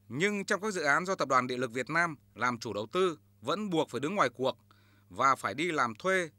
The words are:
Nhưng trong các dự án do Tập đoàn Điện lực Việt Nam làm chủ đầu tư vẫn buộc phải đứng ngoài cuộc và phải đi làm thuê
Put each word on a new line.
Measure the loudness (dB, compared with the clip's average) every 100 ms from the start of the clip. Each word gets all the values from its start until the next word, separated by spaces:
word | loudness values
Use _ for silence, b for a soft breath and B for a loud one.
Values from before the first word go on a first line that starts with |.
| -10
Nhưng | -2 0 0 -2
trong | -2
các | -2
dự | -2
án | 2 2 2
do | -2
Tập | 2
đoàn | 2 2
Điện | -2
lực | -4
Việt | -4 -2
Nam | 0 0 -2 _ -4
làm | -2 -2
chủ | -6
đầu | -6 -2
tư | 0 0 -2 _ _
vẫn | -4 -4 0
buộc | 0 0
phải | -2
đứng | -2 2
ngoài | 0
cuộc | 2 -2 -2 _ b b b b
và | 2 4 4
phải | 0
đi | -2 -2
làm | 0 0 0
thuê | -2 0 -2